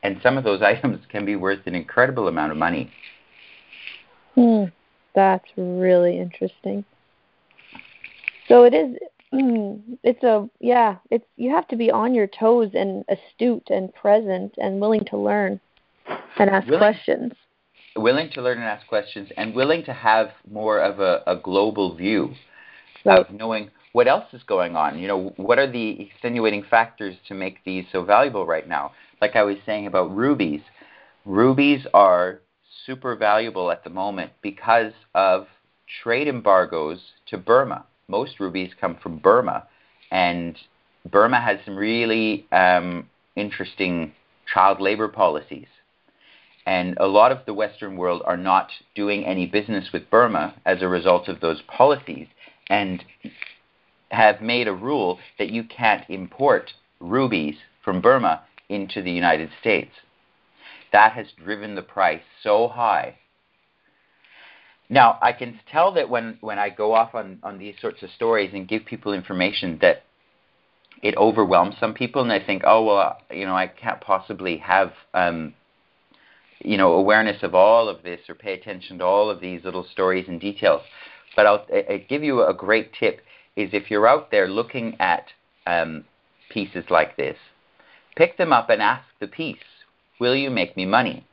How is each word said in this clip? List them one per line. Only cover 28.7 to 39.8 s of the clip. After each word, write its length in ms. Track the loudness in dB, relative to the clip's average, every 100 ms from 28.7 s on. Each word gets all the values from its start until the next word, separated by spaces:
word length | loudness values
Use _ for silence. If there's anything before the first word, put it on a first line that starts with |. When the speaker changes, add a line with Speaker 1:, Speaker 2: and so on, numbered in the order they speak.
| -6 -8 _ _ _
Speaker 1:
Like 140 | 0
I 80 | 2
was 140 | 0 -2 -8
saying 220 | -8 -4
about 260 | -2 -2
rubies, 460 | -2 -2 0 -2 -4 -12 _ -20 -20 _ _
rubies 600 | -6 2 2 4 2 0 2
are 500 | 4 6 4 0 -6 _ _ _ -20
super 320 | -16 -10 -8 -2
valuable 560 | 0 0 -2 -6 -6
at 100 | -6
the 80 | -8
moment 400 | -10 -8 -8 -12 _
because 520 | -14 -10 0 0 0 -8 _ 0
of 320 | 2 0 -4 _ _ _ _ -14
trade 260 | -4 -2 -2
embargoes 720 | -2 2 4 2 -2 -6 -8 -16 _ -14
to 120 | -12
Burma. 480 | 2 2 2 -6 -14 _ _
Most 300 | -6 -6 -8
rubies 320 | -8 -6 -8 -8
come 160 | -8 -8
from 160 | -14 0
Burma, 480 | 4 4 2 -6 -10 _